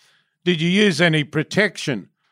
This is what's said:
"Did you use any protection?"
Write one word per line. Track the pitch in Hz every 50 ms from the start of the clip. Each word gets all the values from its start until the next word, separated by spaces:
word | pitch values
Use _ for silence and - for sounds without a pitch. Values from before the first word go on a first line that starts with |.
| _ _ _ _ _ _ _ _ -
"Did | 180 180 151
you | 165 175
use | 185 208 214 202 160 139
any | 175 170 156 156
protection?" | 143 - - 156 147 - - 180 214 202 208 - - 156 123 98 80 - _ _ _ _